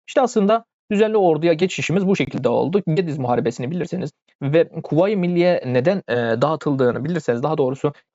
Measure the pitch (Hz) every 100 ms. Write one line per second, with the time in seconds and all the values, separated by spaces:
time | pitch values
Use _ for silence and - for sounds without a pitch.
0 | - 294 240 220 196 226 - _ _ 208
1 | 220 220 180 151 170 156 185 - - 185
2 | 185 196 139 - 123 117 127 196 175 156
3 | 170 139 123 120 113 - 127 175 - 175
4 | 147 - _ _ 139 160 160 165 - 151
5 | 196 208 175 175 180 175 127 123 147 196
6 | - 120 117 117 143 156 147 135 120 117
7 | 147 175 - 120 147 151 131 131 147 -
8 | _